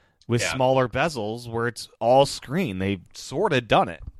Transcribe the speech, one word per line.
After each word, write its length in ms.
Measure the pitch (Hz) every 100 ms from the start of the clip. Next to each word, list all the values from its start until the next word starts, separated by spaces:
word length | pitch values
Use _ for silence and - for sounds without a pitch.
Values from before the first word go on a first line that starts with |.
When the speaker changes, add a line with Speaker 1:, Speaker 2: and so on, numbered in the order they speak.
| _ _ -
Speaker 1:
with 140 | 117
Speaker 2:
Yeah. 100 | 92
Speaker 1:
smaller 340 | 127 127 131 123
bezels 600 | 123 165 143 104 117 120
where 160 | 113 120
it's 200 | 117 - -
all 260 | 113 131 139
screen. 520 | - - 165 156 92
They've 200 | 98 98 -
sorta 460 | - - 135 208 135
done 260 | 110 151 139
it. 140 | 80 -